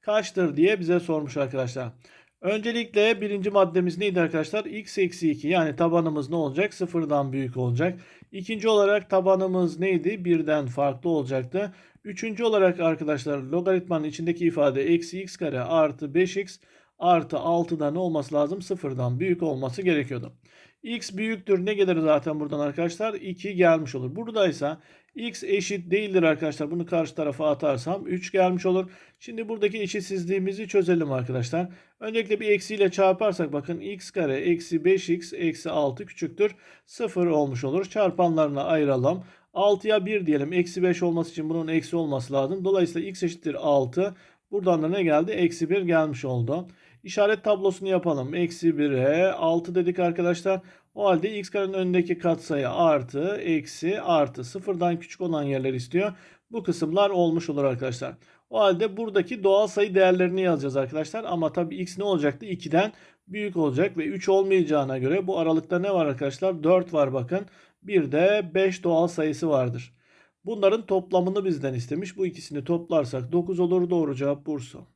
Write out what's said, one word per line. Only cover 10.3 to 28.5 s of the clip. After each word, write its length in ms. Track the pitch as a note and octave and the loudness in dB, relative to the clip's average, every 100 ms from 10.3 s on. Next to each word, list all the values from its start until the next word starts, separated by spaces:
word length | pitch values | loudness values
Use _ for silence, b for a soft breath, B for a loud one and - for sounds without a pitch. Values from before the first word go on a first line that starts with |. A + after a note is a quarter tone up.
| E3 D3+ D3+ C3+ | 2 2 0 0
farklı 440 | B2 C#3+ B2+ F3 | 0 0 0 -2
olacaktı. 640 | D#3+ B2+ C3 B2 F3+ G3+ B B B | -2 0 -4 -2 -4 -4 B B B
Üçüncü 400 | G#3 F#3 A3+ G#3+ | -14 -8 -8 -2
olarak 360 | A#3 G#3+ F#3 F3 | 0 4 4 4
arkadaşlar 580 | E3 D#3 D3+ D3 C#3+ C#3+ | 0 0 -2 -2 -2 -4
logaritmanın 680 | C3 E3 F3+ F#3 F3+ E3 D3+ | -2 -2 2 0 0 -2 -2
içindeki 380 | D3+ E3+ E3+ E3+ | -4 -4 0 0
ifade 380 | E3+ D3 C3 | 2 2 2
eksi 380 | D#3 E3+ E3+ F#3 | 2 2 0 -10
x 160 | F#3 - | -10 -6
kare 220 | D#3+ C3 | -4 -4
artı 540 | B2 E3 D#3 - D3 | 0 2 2 0 -2
beş 240 | D#3 F#3 G3 | 0 0 -2
x 220 | F#3+ - b b b _ | -8 -14 b b b _
artı 380 | F3 F3 - - | 4 4 2 -4
altı 420 | - E3+ E3+ D#3+ | 0 0 0 -2
da 120 | D3 | -2
ne 80 | D#3+ | 0
olması 360 | F3+ D#3 B2+ D3 | -2 -2 0 0
lazım? 260 | D3 F#3+ | 0 -2
Sıfırdan 580 | F#3 F#3 C#3+ B2+ B2 B2+ | -6 -6 -4 -4 -2 -2
büyük 240 | F#3 F3 | 0 0
olması 380 | D#3+ C3+ C3 B2 | 0 -2 -4 -2
gerekiyordu. 520 | F#3 D#3 B2+ B2 - _ b b b b | 0 0 0 -8 -10 _ b b b b
X 340 | A#3 A#3 - G3 | -8 -8 -8 -6
büyüktür. 480 | A3 G#3+ - F#3+ F#3+ | -4 -4 0 0 0
Ne 80 | |
gelir 240 | G#3 F#3 E3 | 2 2 4
zaten 420 | D#3+ D3+ D#3+ D3+ | 4 2 0 -4
buradan 200 | D3 D3 | -4 -2
arkadaşlar? 540 | D3 C#3+ E3+ E3+ A3 | -4 -2 -4 -2 -6
İki 420 | G#3 G3 F3+ G3+ F#3 | -6 -10 -8 -6 4
gelmiş 400 | F3 E3 C#3 C3 | 4 4 0 -6
olur. 200 | B2+ E3 | -6 -6
Buradaysa 680 | A#3 A3 F#3+ - C#3+ D#3+ b b b C4+ | -4 2 2 2 -4 -6 b b b -10
x 280 | A#3 - | -10 -8
eşit 480 | - G3+ F3 G3+ E3+ | -2 -2 0 -6 -2
değildir 320 | G3 G#3 F#3 | -2 2 2
arkadaşlar. 480 | D#3+ D3+ D#3+ C#3+ D3 | 4 2 -2 -4 -4
Bunu 140 | E3+ E3+ | -4 -2
karşı 300 | E3+ D#3 - | -2 -2 -4
tarafa 340 | D3+ B2+ D3+ | -4 -2 -2
atarsam 580 | C#3+ D#3 C3 C3 G3 - | 0 0 -2 -2 -6 -4
üç 240 | F3+ F3+ | -6 -2
gelmiş 340 | F#3+ F#3 | 2 2